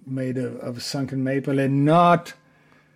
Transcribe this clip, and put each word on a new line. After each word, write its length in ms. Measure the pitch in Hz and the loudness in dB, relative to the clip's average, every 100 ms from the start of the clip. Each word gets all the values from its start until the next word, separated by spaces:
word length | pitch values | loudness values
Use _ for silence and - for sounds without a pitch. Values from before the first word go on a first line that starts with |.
| - | -10
made 320 | 131 131 127 | -6 -4 -4
of, 180 | 123 120 | -6 -8
of 260 | 127 120 | -10 -10
sunken 400 | - 147 131 135 | -8 -6 -6 -4
maple, 340 | 131 135 135 139 | -2 -2 -2 0
and 240 | 135 139 | 0 2
not 500 | 147 165 175 170 - - _ _ _ _ _ | 4 6 6 4 0 -20 _ _ _ _ _